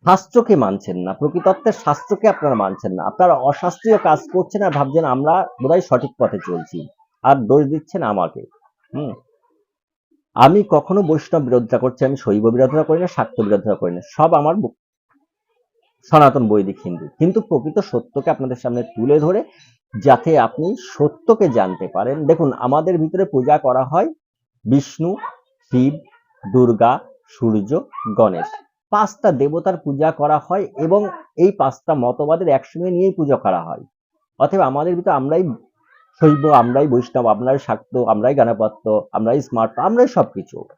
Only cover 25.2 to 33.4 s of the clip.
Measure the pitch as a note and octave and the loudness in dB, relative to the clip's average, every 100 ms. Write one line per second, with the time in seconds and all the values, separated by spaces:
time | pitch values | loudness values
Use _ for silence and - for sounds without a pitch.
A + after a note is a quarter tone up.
25.2 | - - _ _ _ B2+ C3 D3+ _ _ | -10 -16 _ _ _ 0 0 -2 _ _
26.2 | _ _ G#2+ B2+ B2 G#2+ A#2 C#3 - - | _ _ -2 2 2 4 2 2 -6 -20
27.2 | _ - A#2 G#2+ G2+ D#3 C#4 - - G2+ | _ -6 -2 -2 -2 -6 -6 -12 -8 2
28.2 | A2 F2+ - - _ _ _ G#3 G#3 - | 2 2 -8 -12 _ _ _ -2 -2 0
29.2 | A3+ C3+ C#3 D#3+ E3 F3 - C#3 D#3 - | -2 0 -2 -2 -4 -4 -6 -2 -2 0
30.2 | D3 F#3+ - A#3 F3 - D#3+ G3 G#3 - | 0 0 -2 -4 -4 -6 0 0 0 -10
31.2 | - - F3+ G3+ C3+ - - D3+ B2 B2 | -16 0 2 2 -2 -2 -4 0 0 -2
32.2 | D3 E3 F3 C3+ - E3 F3+ F3 F#3+ F#3 | -2 0 2 0 -2 -8 -4 0 0 0
33.2 | D3 B2 | -2 0